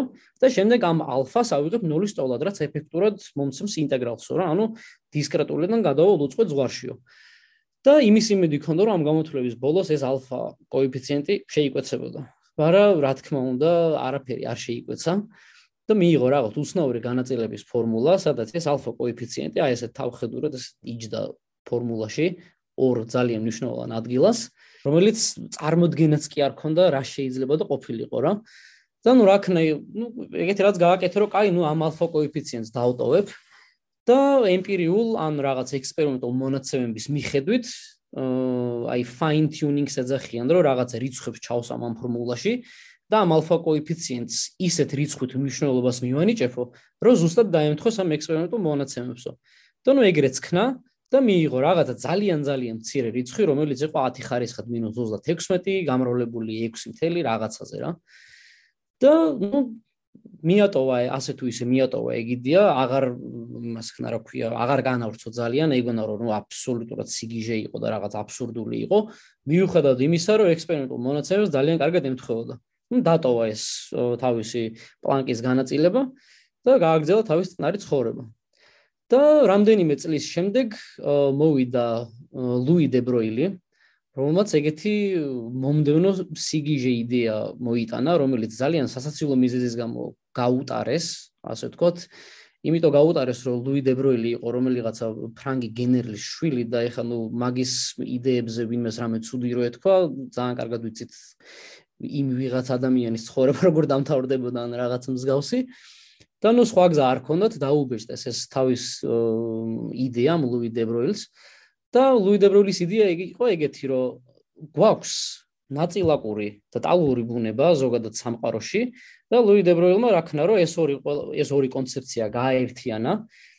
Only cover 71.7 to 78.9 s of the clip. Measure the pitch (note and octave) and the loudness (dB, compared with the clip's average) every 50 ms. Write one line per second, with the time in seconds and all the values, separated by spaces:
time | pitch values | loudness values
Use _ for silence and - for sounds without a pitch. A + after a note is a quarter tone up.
71.7 | E3+ D#3+ C#3 D#3+ F3+ F3+ C#3+ C3+ B2+ A#2+ - - A#2 A2+ A#2 - B2 - _ _ | 2 0 0 0 0 0 -2 -2 -6 -6 -6 -6 -6 -6 -6 -10 -14 -16 _ _
72.7 | _ _ _ _ A#3+ B3+ - E3 E3 D#3+ D#3+ B2+ A#2+ A#2 A2+ A2 G#2+ G#2+ - - | _ _ _ _ -2 2 4 4 2 4 2 2 2 2 0 -2 -2 -6 -8 -8
73.7 | - - - - - - B2 B2 A#2+ A#2+ B2+ B2+ A#2+ A#2 G#2+ A2+ - A#2+ A2+ A2 | -10 -10 -10 -8 -4 -4 -2 -2 -2 -2 0 -2 0 -2 -4 -4 -4 -4 -4 -4
74.7 | A2+ - - - _ _ - - C#3 C3+ C3+ B2 B2 A2 A#2 B2+ B2+ C3 C3 B2+ | -8 -12 -20 -20 _ _ -2 0 0 0 0 -2 -4 -2 0 0 0 0 0 0
75.7 | C#3 C#3+ D#3 F3+ G3 C4 C#4 C4 - _ _ _ _ _ _ _ _ _ _ A#3+ | 0 2 2 2 2 2 -2 -2 -8 _ _ _ _ _ _ _ _ _ _ 4
76.7 | C4+ A#3 F3 D#3+ D#3+ D#3+ D3+ D3+ G3 A3 A3 A3 D#3 E3+ F#3+ F#3 - - D3 D3+ | 4 6 6 4 4 2 4 4 2 2 4 2 0 0 0 -2 -6 -4 -4 -4
77.7 | F#3+ G3+ - - D3+ C3+ A#2+ A2+ - - B2 A2 - _ _ _ _ _ _ _ | -4 -4 -4 -2 0 0 0 -2 -4 -8 -14 -18 -20 _ _ _ _ _ _ _
78.7 | _ _ _ _ | _ _ _ _